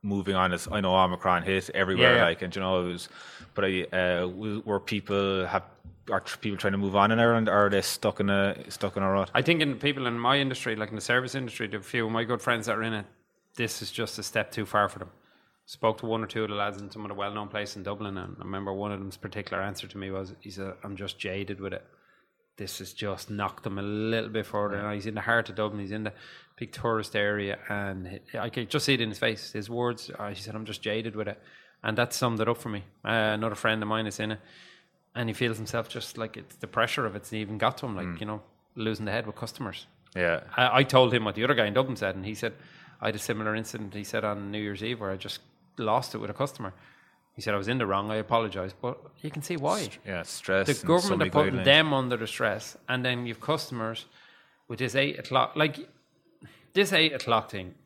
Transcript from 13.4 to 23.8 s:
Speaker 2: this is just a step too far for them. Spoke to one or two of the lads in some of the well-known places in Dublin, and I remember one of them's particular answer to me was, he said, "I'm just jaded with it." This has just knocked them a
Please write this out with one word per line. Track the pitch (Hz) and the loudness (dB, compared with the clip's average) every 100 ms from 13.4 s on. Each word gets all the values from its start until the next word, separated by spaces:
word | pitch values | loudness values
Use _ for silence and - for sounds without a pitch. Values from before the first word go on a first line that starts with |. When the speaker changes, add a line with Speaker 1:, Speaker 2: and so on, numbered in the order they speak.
| _ - | _ -4
Speaker 2:
this | 117 - | -4 -2
is | 104 | -8
just | - 110 - | -6 -6 -4
a | |
step | 104 113 101 | -2 -2 -2
too | - 101 | -4 0
far | 104 101 | 2 2
for | - | 0
them. | 92 - _ _ _ _ _ | -14 -16 _ _ _ _ _
Spoke | - 113 110 | 0 0 0
to | 117 | -2
one | 113 | -2
or | 107 | -2
two | 113 | -4
of | 107 | -4
the | 104 | -2
lads | 101 101 | -4 -4
in | 101 | -12
some | 110 | -12
of | 104 | -10
the | |
well-known | 101 101 104 104 | -6 -4 -4 -6
places | 107 104 101 | -6 -6 -8
in | |
Dublin, | 95 101 104 95 | -8 -6 -6 -6
and | 92 92 | -10 -10
I | |
remember | 95 98 98 | -8 -6 -4
one | 98 104 | -4 -4
of | 101 | -6
them's | 98 - | -8 -10
particular | 107 104 98 92 | -10 -10 -6 -4
answer | 98 98 101 | -4 -6 -12
to | 101 | -10
me | 95 | -6
was, | 95 95 98 | -6 -8 -12
he | 104 | -16
said, | 95 95 90 | -10 -10 -10
"I'm | 104 98 | -12 -10
just | 98 - | -10 -6
jaded | 101 95 98 98 | -6 -4 -6 -8
with | 98 | -8
it." | 92 - _ _ _ _ _ _ _ | -8 -12 _ _ _ _ _ _ _
This | 98 - | -12 -10
has | 98 | -12
just | - 104 95 - | -8 -6 -6 -6
knocked | 104 101 - | -2 -2 -2
them | - | -8
a | 98 | -4